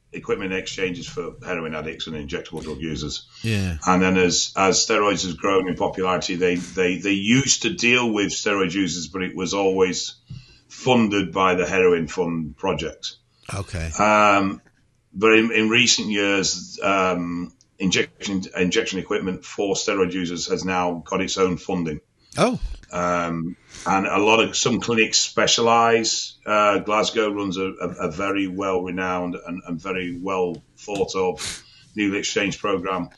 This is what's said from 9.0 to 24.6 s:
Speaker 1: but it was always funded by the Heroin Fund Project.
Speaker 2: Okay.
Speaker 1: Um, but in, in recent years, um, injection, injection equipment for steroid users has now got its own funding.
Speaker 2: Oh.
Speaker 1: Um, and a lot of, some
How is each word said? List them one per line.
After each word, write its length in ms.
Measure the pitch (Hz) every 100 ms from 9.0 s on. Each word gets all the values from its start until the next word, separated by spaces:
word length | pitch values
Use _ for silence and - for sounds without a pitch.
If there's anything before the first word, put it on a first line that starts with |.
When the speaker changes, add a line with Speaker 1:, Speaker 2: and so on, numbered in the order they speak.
| 78
Speaker 1:
but 160 | 95
it 120 | 92 80
was 180 | 87
always 600 | 98 95 95 92 90 - - - - - - _
funded 640 | - 131 120 107 101 87
by 240 | 95 95 90
the 120 | 82
Heroin 400 | 95 90 85 78
Fund 480 | 92 85 82 76 73
Project. 600 | 95 78 80 - - - _ _ -
Speaker 2:
Okay. 380 | 92 - 87 82 76
Speaker 1:
Um, 640 | 107 107 104 98 95 113 _ _ _ _ _
but 200 | 92 110
in, 180 | 110 117
in 180 | 110 110
recent 400 | 120 117 - 104
years, 680 | 101 101 98 92 90 - -
um, 720 | 98 98 92 90 87 87 82 - _ -
injection, 640 | 95 117 98 - 101 95 95 95
injection 440 | 90 113 - 95
equipment 440 | - 104 92 90
for 320 | - - 101 95
steroid 380 | - 101 87
users 340 | 92 87 85 95
has 160 | 90
now 400 | 92 90 90 85 -
got 160 | 95
its 160 | 92 98
own 200 | 92 85
funding. 440 | - 92 82 73 - _ _ 131
Speaker 2:
Oh. 220 | 226 214 - - -
Speaker 1:
Um, 640 | 90 90 87 85 82 82 - _ - 87
and 220 | 98 101
a 120 | 98
lot 200 | 104 113
of, 160 | 98
some 240 | -